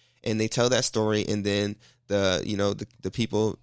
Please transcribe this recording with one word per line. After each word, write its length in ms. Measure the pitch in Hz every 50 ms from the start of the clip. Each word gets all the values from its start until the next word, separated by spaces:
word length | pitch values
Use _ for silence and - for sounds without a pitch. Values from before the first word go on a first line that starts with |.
| _ _ _ _ -
And 140 | - 110 110
they 100 | 110 110
tell 200 | - - 120 123
that 140 | 127 117 -
story, 400 | - - 113 110 107 107 107 101
and 160 | - 104 104 98
then 320 | 101 101 101 104 104 104 - - - _ _ _ -
the, 340 | 98 101 98 95 92 76 50
you 120 | - 104 98
know, 160 | 101 101 98
the, 120 | - 98 - _ -
the 100 | - 95
people 460 | - - 117 107 - 107 110 107 95 -